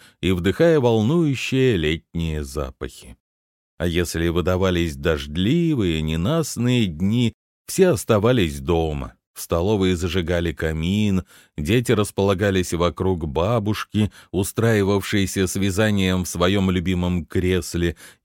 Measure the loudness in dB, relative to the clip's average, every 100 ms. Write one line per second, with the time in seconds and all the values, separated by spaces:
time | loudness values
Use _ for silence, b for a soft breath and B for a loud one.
0 | b b 0 2 0 2 4 4 4 2
1 | 2 2 0 -2 -2 2 2 2 0 -2
2 | _ -4 -4 -4 -6 -6 -8 -8 -14 -14
3 | -20 -20 _ _ _ _ _ -6 -2 0
4 | -2 -2 0 0 0 0 0 0 -2 -2
5 | -2 -2 -4 -2 0 2 0 0 0 0
6 | -2 -2 0 -2 -4 -2 0 0 0 -2
7 | 0 2 0 -2 _ _ -8 2 2 2
8 | 2 2 4 2 0 -2 0 0 0 -4
9 | -8 _ _ -14 -4 0 0 2 2 0
10 | -2 -2 0 -2 -2 -4 -4 -2 0 0
11 | 2 0 -2 b b -8 0 0 2 0
12 | 0 0 0 2 2 0 0 0 -2 0
13 | -2 -2 -2 -2 0 0 -2 -4 -4 -2
14 | -2 B B -4 -2 0 2 2 2 0
15 | 0 -2 0 0 -2 0 -2 2 2 2
16 | 2 0 -2 0 2 2 2 0 0 0
17 | 0 -2 -2 -2 0 0 -2 -2 -2 -4
18 | B B